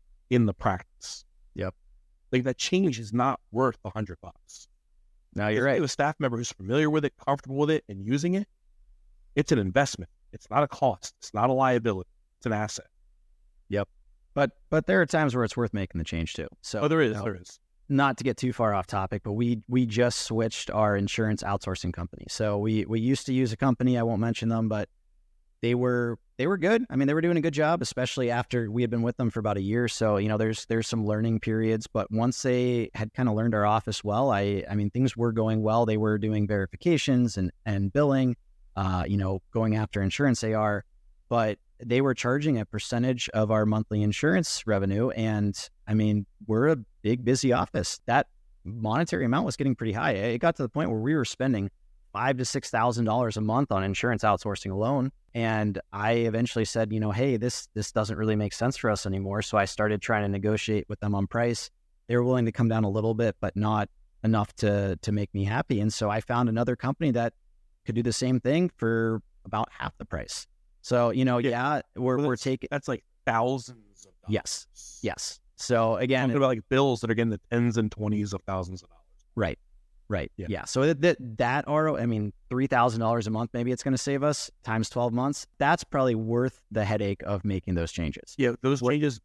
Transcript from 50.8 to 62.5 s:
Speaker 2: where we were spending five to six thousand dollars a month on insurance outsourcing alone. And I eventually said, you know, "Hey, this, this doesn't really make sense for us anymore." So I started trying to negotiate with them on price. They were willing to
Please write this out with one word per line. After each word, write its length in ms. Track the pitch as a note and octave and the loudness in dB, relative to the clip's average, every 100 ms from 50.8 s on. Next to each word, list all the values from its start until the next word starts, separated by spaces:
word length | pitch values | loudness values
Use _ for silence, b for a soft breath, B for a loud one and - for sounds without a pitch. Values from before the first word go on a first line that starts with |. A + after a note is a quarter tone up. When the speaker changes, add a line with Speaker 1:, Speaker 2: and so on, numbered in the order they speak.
| E3+ | -2
Speaker 2:
where 100 | A2 | -2
we 160 | B2 D#3 | 0 0
were 80 | |
spending 480 | A#2+ - C3 A2 G2 - - - _ | -2 -2 0 0 -2 -8 -20 -20 _
five 240 | G2+ B2+ B2+ | -4 -2 0
to 80 | |
six 260 | B2 C#3 - | -2 -6 -4
thousand 340 | A2+ A#2+ A#2+ | 0 2 2
dollars 320 | A2+ A#2 A#2 G#2+ | 0 2 0 0
a 40 | |
month 320 | G#2+ A#2+ C#3+ | 0 0 2
on 100 | G2 | 0
insurance 400 | G2 F#2+ B2 A2 | 0 0 0 2
outsourcing 480 | G#2+ G2 G#2+ G2 G2 | 2 2 0 -6 -4
alone. 400 | F#2+ A2+ C#3 C3+ - _ | -2 0 0 -2 -6 _
And 460 | A#2+ A2+ A2 G#2+ F#2+ - | -2 0 0 0 -2 -8
I 200 | G2+ G#2+ | -4 0
eventually 520 | A#2 A#2 A2 A#2+ A#2 | 2 2 0 0 0
said, 280 | A2 A#2 A2 | -2 0 -2
you 80 | A2 | 0
know, 100 | G#2+ | 0
"Hey, 260 | G2+ C#3 A#2 | 0 0 0
this, 320 | A#2+ - - | -2 -4 -8
this 160 | G#2+ G#2+ | -8 -2
doesn't 260 | A2 G#2+ E2+ | -2 -2 0
really 200 | A2 G#2+ | 0 2
make 160 | G#2 | 0
sense 240 | - A#2+ - | 0 -2 0
for 140 | A#2 | 0
us 160 | G#2 G2+ | 0 -2
anymore." 360 | F#2+ G2 G2+ | -4 -2 -4
So 160 | - G#2+ | 0 0
I 60 | |
started 360 | G2 - G#2+ G#2 | 2 0 0 0
trying 200 | - G#2+ | 0 0
to 60 | G2+ | 0
negotiate 600 | G2 G#2 G#2+ - G#2+ - | 0 0 0 0 -2 -4
with 120 | G#2+ | -6
them 160 | G#2 G2+ | -4 -2
on 100 | G2 | -2
price. 420 | A2+ A#2+ A#2 - _ _ _ - | 0 0 -2 -8 _ _ _ -2
They 100 | A#2+ | 0
were 80 | |
willing 220 | B2 B2+ | 2 2
to 60 | A2+ | 2